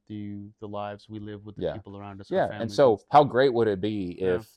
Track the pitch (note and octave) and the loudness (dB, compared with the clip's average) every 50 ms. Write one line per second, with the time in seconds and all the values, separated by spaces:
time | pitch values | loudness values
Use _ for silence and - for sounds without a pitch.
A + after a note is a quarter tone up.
0 | _ - G#2+ G#2 G#2 G#2 G#2 G2+ G2+ G#2 G#2+ - A2 G#2 G#2 G2+ G#2 G#2 G#2 G2+ | _ -12 -12 -10 -10 -10 -10 -12 -14 -16 -16 -16 -14 -10 -8 -8 -8 -8 -10 -12
1 | - - G#2+ G#2 G#2 G#2+ G#2 G2+ G#2 G#2+ - - F#2 D#2+ D2+ G2+ - G2+ G2 G2+ | -14 -14 -14 -12 -12 -12 -14 -14 -14 -16 -10 -6 -4 -4 -4 -6 -10 -14 -14 -14
2 | G2+ G2+ G2 G2 G2+ - F3 F#3+ C#3+ - - - A#2 G#2+ G2+ - C#3+ B2+ G#2+ G2 | -12 -14 -14 -14 -10 -4 -2 -2 -2 -2 -4 -6 -8 -2 2 4 4 6 4 2
3 | _ - - D3 D3 A#2+ A#2+ B2 C3+ C#3 A#2 A#2+ A2+ G#2+ G2+ F#2+ F#2+ G#2+ G#2+ G#2 | _ 6 6 6 8 6 4 4 4 4 4 2 2 2 2 0 -2 -2 -2 -2
4 | F#2 F2 E2+ F#2 F#2 F#2 F2+ F2+ - _ _ | -4 -6 -4 -2 0 0 0 0 -2 _ _